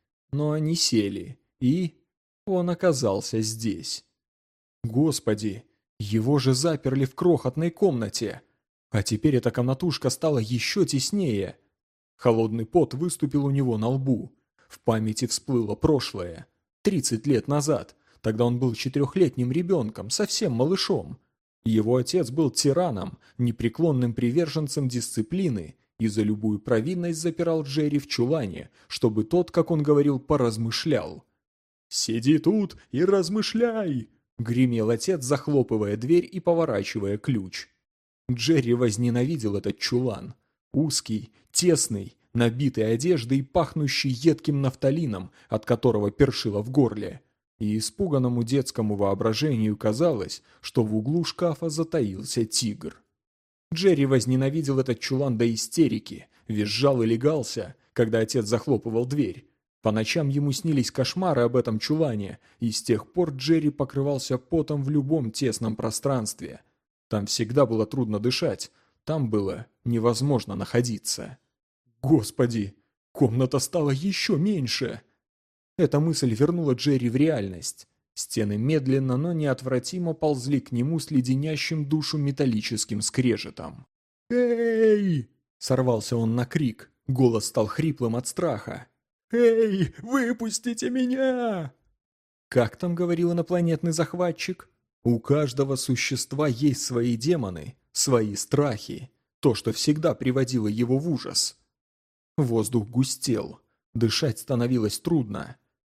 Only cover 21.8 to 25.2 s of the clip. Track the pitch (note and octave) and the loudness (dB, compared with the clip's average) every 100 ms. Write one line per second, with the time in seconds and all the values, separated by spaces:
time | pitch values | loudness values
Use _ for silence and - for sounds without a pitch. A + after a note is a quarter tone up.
21.8 | G#2+ B2+ - F#3 B2 C3+ D3 - C#3+ C3+ | 4 2 2 0 0 0 0 2 2 2
22.8 | F3+ G#2 F2+ - _ - A#2+ A2+ A#2+ - | 0 -2 -6 -10 _ -2 -2 0 -2 2
23.8 | E3 C3+ B2 A2 A#2+ C#3 E3 D#3 D3+ - | 2 2 0 0 0 2 0 -2 -4 -2
24.8 | C3+ A#2+ - - | -2 -2 -4 -4